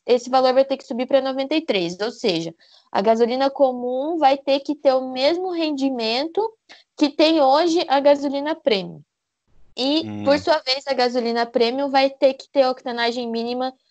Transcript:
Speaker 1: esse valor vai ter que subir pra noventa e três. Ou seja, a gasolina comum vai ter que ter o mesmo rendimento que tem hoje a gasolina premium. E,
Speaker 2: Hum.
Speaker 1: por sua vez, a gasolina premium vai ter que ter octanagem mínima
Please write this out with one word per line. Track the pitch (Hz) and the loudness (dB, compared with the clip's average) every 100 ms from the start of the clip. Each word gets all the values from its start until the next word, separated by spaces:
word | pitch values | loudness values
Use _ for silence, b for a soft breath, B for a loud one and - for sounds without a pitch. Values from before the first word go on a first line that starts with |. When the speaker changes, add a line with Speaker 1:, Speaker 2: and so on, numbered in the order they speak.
| - | 0
Speaker 1:
esse | 240 247 | 0 2
valor | 262 262 | 2 4
vai | 254 269 | 4 2
ter | 269 | -2
que | - | -6
subir | 240 262 | -6 0
pra | 269 | 0
noventa | 262 262 269 311 | 2 -4 -2 -2
e | |
três. | 320 208 170 180 | 0 -2 -2 -4
Ou | 220 | -8
seja, | 233 220 165 165 - b b b | -4 -2 -2 -4 -12 b b b
a | - | -2
gasolina | 208 226 233 254 277 | 2 2 0 0 -2
comum | 277 269 247 247 254 294 339 | 2 0 0 -6 -4 -4 0
vai | 269 277 | 2 2
ter | 277 277 | 0 -2
que | 277 294 | -2 -2
ter | 277 | 0
o | 262 262 | 0 -2
mesmo | 254 277 349 370 | -2 0 0 -4
rendimento | 339 311 277 269 254 220 240 330 359 440 - _ B _ - | -4 -4 -2 -4 -2 -4 -4 -4 -4 -4 -6 _ B _ -2
que | 294 | 0
tem | - 311 320 | 4 4 4
hoje | 262 285 349 330 - | 4 4 2 0 0
a | 269 | 2
gasolina | 277 285 285 277 294 | 4 4 0 -4 -4
premium. | 320 277 196 175 156 - _ _ _ _ _ - - | -4 -2 -2 -4 -14 -20 _ _ _ _ _ -16 -6
E, | 269 311 - | -2 -2 -4
Speaker 2:
Hum. | 208 208 | -4 0
Speaker 1:
por | 285 | 0
sua | 330 311 | 0 0
vez, | 262 269 277 | -2 -6 -4
a | |
gasolina | 254 247 247 233 233 233 | -2 0 0 -2 -2 -2
premium | 233 233 262 285 | 0 0 0 0
vai | 269 269 | 2 2
ter | 269 277 | 2 0
que | 269 - | 0 -2
ter | 277 254 | 2 2
octanagem | 262 262 233 233 240 240 | 0 -6 -2 -2 -2 -4
mínima | 226 233 247 254 254 _ | -4 -4 -4 -6 -8 _